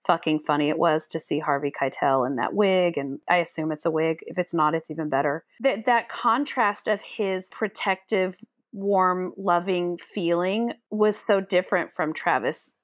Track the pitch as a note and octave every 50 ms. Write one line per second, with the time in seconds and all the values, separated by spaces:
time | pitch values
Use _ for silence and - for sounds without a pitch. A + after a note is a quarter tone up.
0 | _ - D3+ E3 - D#3+ D#3 D3+ - - D3+ C#3+ D3 D3 - D#3+ F3 E3+ D#3 D#3+
1 | - - - E3 - - D3+ D3 D#3 D#3 C#3+ C#3 D3 C#3+ - - C#3 C3+ - -
2 | - C#3+ C3+ C3+ B2 C3 C#3 B2 A2 - - G3+ G#3 F#3+ F#3+ F#3 F3+ F3 E3+ D3+
3 | C#3 C#3 C3+ C#3+ _ - F3+ F3+ E3 - - - D#3 D#3 D#3 D3+ - E3+ D#3 D#3
4 | D#3+ D#3+ E3 E3 - - - F#3 F3 - - E3 D#3 D3+ D#3+ E3 - - D3+ D#3+
5 | D#3+ D3+ C#3+ C3+ D#3 D3 C#3+ D#3+ _ _ _ _ A3+ C4+ G#3+ A3+ A3 C4 A#3+ A#3
6 | - - - - - A#3+ A3 C4 C#4+ - - C4+ A#3 G3+ G3+ - - - G#3+ G3
7 | - - - - G#3 F#3+ F#3+ F#3 F#3 - - - A3 G3+ _ - - G#3 F#3+ -
8 | _ - A3+ F#3+ F#3 F#3 F#3 _ - _ _ _ _ _ - G3+ G3 G3+ G3+ F#3+
9 | F#3 F#3 F3+ F#3 F#3 F3+ - - F#3+ G3 F3 F3 F3 G3 F#3 F3+ F3 F3 F3 E3+
10 | - - - G#3 F3 E3+ E3+ E3+ F3+ F#3 G3 A3 A#3 A#3 A#3 _ _ _ G#3+ G#3+
11 | G#3 G#3+ G#3 - - - G#3 G3 F#3+ - F#3+ F3 F#3 - - F3+ - - _ -
12 | D#3+ D3+ D#3 - - F3 D3+ C3 G#2+ C3+ D#3+ - - - _ _